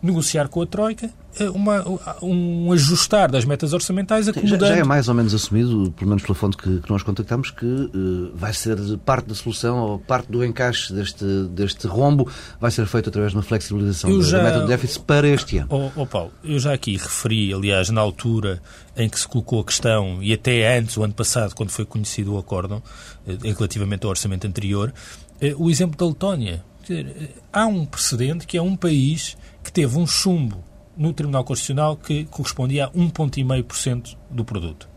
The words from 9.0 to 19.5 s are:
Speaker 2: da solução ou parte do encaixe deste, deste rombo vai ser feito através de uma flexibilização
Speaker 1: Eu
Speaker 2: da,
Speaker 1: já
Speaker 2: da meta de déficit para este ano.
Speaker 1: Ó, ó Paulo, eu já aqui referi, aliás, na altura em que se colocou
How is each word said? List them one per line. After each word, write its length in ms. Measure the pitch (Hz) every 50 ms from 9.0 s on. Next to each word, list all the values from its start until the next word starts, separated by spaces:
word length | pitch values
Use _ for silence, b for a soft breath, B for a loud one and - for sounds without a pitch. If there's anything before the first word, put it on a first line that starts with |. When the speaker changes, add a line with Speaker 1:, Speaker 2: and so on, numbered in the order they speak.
| - - 135 - - -
Speaker 2:
da 60 | 110
solução 460 | 101 - 120 107 - - 120 120 123
ou 200 | 117 107 104 101
parte 320 | - - 131 127 123 -
do 140 | - 120 123
encaixe 480 | 120 117 - 127 123 117 - - - 92
deste, 320 | 98 101 95 - - 101 98 98 98 95 92
deste 380 | 87 87 101 98 - - - 101
rombo 420 | 90 110 135 143 147 143 131 131 B B B B B B
vai 100 | 117 120
ser 160 | - - 110
feito 240 | 98 - 117 107 110
através 220 | 98 101 104 104
de 60 | 92 107
uma 40 |
flexibilização 680 | 98 - 120 107 - - 101 104 101 101 98 87 - 180
Speaker 1:
Eu 80 | 190 196
Speaker 2:
da, 60 | 175
Speaker 1:
já 120 | 147 170 -
Speaker 2:
da 60 | -
meta 160 | 117 110 110
de 60 | 104 101
déficit 320 | 123 123 - 127 - - -
para 220 | - 147 147 147 147
este 300 | 143 135 - - - 87
ano. 100 | 69 67
Speaker 1:
Ó, 180 | 143 139 139 135 131
ó 100 | 156 139
Paulo, 260 | 123 - 101 85 - - - -
eu 160 | 156 151 143
já 120 | 123 151 143
aqui 240 | 123 - - 98 92
referi, 540 | - - - - - 113 110 110 104 98
aliás, 380 | 95 95 98 101 98 95 92 87
na 120 | 113 113
altura 600 | 107 104 - - - 120 113 110 104 101 92 85 B B B B B B B
em 140 | - 113 110
que 100 | - -
se 80 | - -
colocou 340 | - 123 113 -